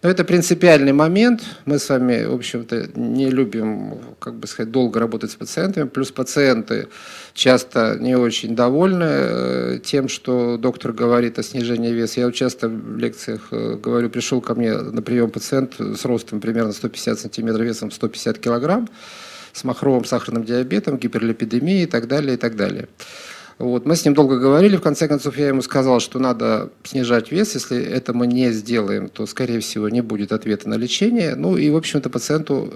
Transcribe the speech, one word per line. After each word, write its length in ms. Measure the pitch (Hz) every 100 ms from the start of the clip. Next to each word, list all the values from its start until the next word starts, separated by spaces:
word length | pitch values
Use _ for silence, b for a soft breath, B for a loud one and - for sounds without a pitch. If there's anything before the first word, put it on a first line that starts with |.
Но 60 | 170
это 160 | 180 170
принципиальный 640 | 175 165 175 175 156 139
момент. 520 | 139 156 185 233 226 B B
Мы 160 | - 147
с 80 | -
вами, 380 | 135 123 117 110
в 80 |
общем-то, 560 | 127 120 120 117 117 -
не 360 | - 117 120 135
любим, 720 | 127 123 110 110 104 101 107 120 -
как 160 | - 117
бы 120 | 113
сказать, 220 | - 113
долго 300 | 123 123 113
работать 320 | 113 113 113
с 40 | -
пациентами. 520 | - - 185 185 139
Плюс 240 | 135 135
пациенты 800 | - 127 - 139 120 110 110 - B B B B
часто 640 | - 135 127 - - 113 110
не 200 | 123 127
очень 360 | 120 113 110
довольны, 520 | 117 123 139 185 185 165
э, 720 | 143 131 113 123 127 123 123
тем, 280 | - 143 131
что 480 | - - 123 120 120
доктор 340 | 123 123 135
говорит 480 | 113 120 120 120 113
о 40 |
снижении 500 | - 131 120 117 117
веса. 260 | 117 113 -
Я 60 | 123
вот 100 | 120
часто 320 | 127 120 113
в 300 | 113 113 110
лекциях, 500 | 117 110 - 110 -
э, 280 | 113 113 110
говорю, 280 | 110 120 120
пришёл 320 | 123 - 131
ко 140 | - 117
мне 180 | 117
на 280 | 107 - 117
приём 300 | 110 120 117
пациент 440 | 107 - 135 131 -
с 240 | 107 107
ростом 380 | 127 117 117 107
примерно 320 | 107 113 110
сто 160 | 101 120
пятьдесят 300 | - - 107
сантиметров, 460 | 113 - 113 110 117
весом 240 | 113 110
сто 200 | - 113
пятьдесят 300 | - - 110
килограмм, 500 | 120 120 139 202 226 B B B B B B
с 100 | -
махровым 400 | 131 120 139 131
сахарным 400 | 117 156 - 113
диабетом, 540 | 110 120 127 190 196 135
гиперлипидемией 840 | 123 113 113 110 113 117 147 190
и 40 | 170
так 220 | 120 117
далее, 240 | 143 143
и 40 | 123
так 200 | 120 110
далее. 320 | 98 98 - _ B B B B B B
Вот. 260 | 127 123 123
Мы 100 | 165
с 80 |
ним 100 | 156
долго 260 | 143 139 131
говорили, 380 | 131 143 202 196
в 40 |
конце 260 | 160 143 156
концов 300 | 147 147 131
я 100 | 143
ему 140 | 135
сказал, 380 | 123 143 131 123
что 200 | 113 127
надо 500 | 131 117 113 110 - -
снижать 480 | - 135 123 120 110
вес, 220 | 160 214
если 280 | 135 - 123
это 320 | 123 127 127
мы 140 | 120 123
не 240 | 123 127
сделаем, 580 | 110 104 120 101 101 98
то, 160 | - 107
скорее 340 | - 123 117
всего, 300 | 107 - 107
не 120 | 117
будет 300 | 117 107 101
ответа 360 | 110 - 104 -
на 60 | 110
лечение. 600 | 120 - 202 240 170 127
Ну 220 | 160 180
и, 120 | 151
в 60 | 151
общем-то, 340 | 156 151 131
пациенту 600 | - - 151 151 135 110